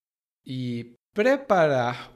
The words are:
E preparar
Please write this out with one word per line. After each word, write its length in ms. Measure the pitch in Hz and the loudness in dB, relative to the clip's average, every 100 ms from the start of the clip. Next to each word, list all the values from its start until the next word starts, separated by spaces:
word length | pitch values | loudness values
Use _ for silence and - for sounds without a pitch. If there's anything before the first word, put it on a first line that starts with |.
| _ _ _ _ | _ _ _ _
E 500 | - 127 123 120 117 _ _ | -14 -10 -8 -8 -10 _ _
preparar 1000 | - 233 269 277 190 156 131 120 120 - | -2 2 2 2 2 4 2 0 -4 -12